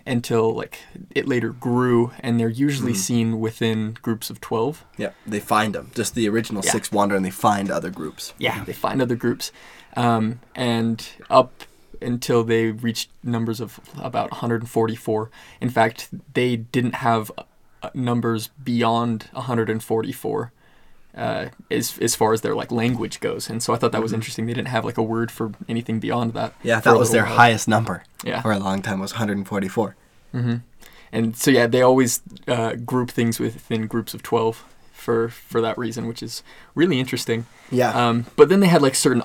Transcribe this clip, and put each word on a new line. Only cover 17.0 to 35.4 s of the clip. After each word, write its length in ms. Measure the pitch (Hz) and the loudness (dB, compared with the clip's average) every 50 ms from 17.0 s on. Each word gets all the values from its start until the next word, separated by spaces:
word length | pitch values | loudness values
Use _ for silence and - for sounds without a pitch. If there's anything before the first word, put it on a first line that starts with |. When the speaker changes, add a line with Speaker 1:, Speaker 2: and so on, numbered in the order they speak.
| 131 117 117 110 107 - - - - _ _ _ _ - _ - | 0 2 2 2 0 -4 -12 -14 -16 _ _ _ _ -20 _ -14
Speaker 1:
uh, 80 | - - - | -14 -10 -6
numbers 560 | 135 127 120 120 120 117 117 113 107 113 - _ - | -4 -2 0 0 0 0 0 -2 -2 -4 -8 _ -10
beyond 640 | 127 123 120 117 117 113 117 117 120 120 113 107 - - - | -4 -2 0 2 2 2 2 2 0 0 -2 -4 -6 -10 -12
a 80 | 131 | -10
hundred 260 | 120 131 120 117 113 110 | -6 -2 0 0 0 0
and 100 | 110 110 | -2 -4
forty-four, 680 | - - 113 113 113 - - - - 110 107 101 117 117 _ _ _ - _ - - - - - - - - | -2 -2 -2 -2 -2 -4 -8 -6 -6 -4 -4 -4 -6 -6 _ _ _ -20 _ -20 -20 -20 -20 -20 -20 -18 -10
uh, 300 | - 113 113 117 - - - - - - - | -6 -4 -4 -4 -4 -6 -10 -12 -16 -8 -4
as, 280 | - 120 117 - - - | -4 -2 -2 -4 -4 -2
as 140 | - 117 - | -2 0 2
far 160 | - 117 110 | 2 2 2
as 80 | 113 110 | 2 2
their, 140 | - 110 107 | 0 -2 -4
like, 160 | 110 - - | -4 -4 -4
language 480 | 120 117 113 123 127 117 113 110 - - | -2 0 0 0 0 -2 -4 -6 -6 -6
goes. 280 | - 104 95 110 - - | -6 -6 -6 -6 -8 -8
And 120 | 113 113 | -6 -6
so 100 | - - | -2 -2
I 40 | 120 | 0
thought 160 | 120 127 113 | 0 0 0
that 80 | 113 113 | 0 0
was 80 | 113 110 | -2 -2
Speaker 2:
Mm-hmm. 20 | 107 | -4
Speaker 1:
interesting. 300 | 113 110 - - - 113 | -4 -6 -6 -6 -6 -4
They 80 | 117 120 | -4 -4
didn't 140 | 120 107 123 | -4 -4 -2
have, 160 | 123 113 110 | -2 -2 -2
like, 120 | 113 - 113 | -2 -2 -2
a 40 | |
word 280 | 113 110 113 113 117 113 | -2 -2 0 -2 -2 -4
for 220 | - - 113 107 104 - - - | -4 -6 -6 -6 -6 -10 -8 -6
anything 320 | 117 117 117 - 113 107 | -4 -4 -2 -2 -4 -2
beyond 320 | - 110 113 120 120 117 | -2 -2 -2 0 -2 -2
that 220 | 117 113 113 113 - - - | -2 -4 -6 -8 -8 -6 -2
Speaker 2:
Yeah, 160 | 120 113 113 | 0 0 4
Speaker 1:
for 80 | - - | 6 6
Speaker 2:
that 60 | 117 | 6
Speaker 1:
a 20 | 110 | 6
Speaker 2:
was 120 | 117 110 | 6 4
Speaker 1:
little 140 | 113 113 104 | 4 2 2
Speaker 2:
their 40 | 92 | 4
Speaker 1:
while. 60 | 113 117 | 8 8
Speaker 2:
highest 300 | - 117 110 104 - 113 | 8 8 8 4 2 2
number 340 | 107 110 113 101 90 - - _ _ - - | 2 2 2 0 -4 -6 -8 _ _ -8 -6
Speaker 1:
Yeah. 160 | - - 113 | -6 -4 -2
Speaker 2:
for 100 | 117 110 | -2 0
a 80 | 104 98 | 0 0
long 240 | 101 95 95 98 | 0 -2 -4 -4
time, 160 | 92 113 98 95 | -4 -4 -4 -4
was 140 | 98 101 | -6 -6
a 40 | - | -4
hundred 200 | 117 110 104 98 | -4 -2 -2 -2
and 100 | 101 95 | -4 -4
forty-four. 480 | - 107 98 95 92 - 120 107 95 - _ _ _ _ - _ - - | -4 -4 -4 -4 -2 -2 -2 -2 -2 -4 _ _ _ _ -20 _ -8 -6
Speaker 1:
Mm-hmm. 220 | 123 120 120 117 120 120 _ - - - - - - - - | -4 -2 -2 -2 -4 -6 _ -20 -20 -20 -20 -20 -20 -16 -6
And 240 | - 113 113 113 110 | -2 -2 -2 -2 -2
so, 140 | - - 147 | 2 4 6
yeah, 140 | 131 120 120 117 | 6 6 6 6
they 140 | 120 127 | 4 6
always, 380 | 127 127 131 131 131 120 - - - - - - - - | 6 6 6 6 4 2 0 -4 -6 -12 -18 -12 -4 -2
uh, 260 | 127 127 135 131 - | -2 0 0 -2 -4
group 360 | 117 120 - 131 127 120 117 | -6 -6 -2 -2 -2 -2 -2
things 260 | - 127 117 117 113 - | -2 0 0 0 0 -2
within 480 | 120 113 113 - - - 117 110 110 | -4 -4 -6 -8 -8 -6 -4 -4 -4
groups 280 | 110 - 113 110 - - | -2 -4 -4 -4 -6 -12
of 80 | 117 | -12
twelve 420 | - - 117 117 113 113 113 - - - - - - - - | -6 -2 0 0 0 0 -2 -4 -14 -20 -20 -20 -20 -20 -20
for, 340 | - - 123 117 113 113 117 | -10 -2 0 0 0 0 -2
for 320 | - - | -6 -12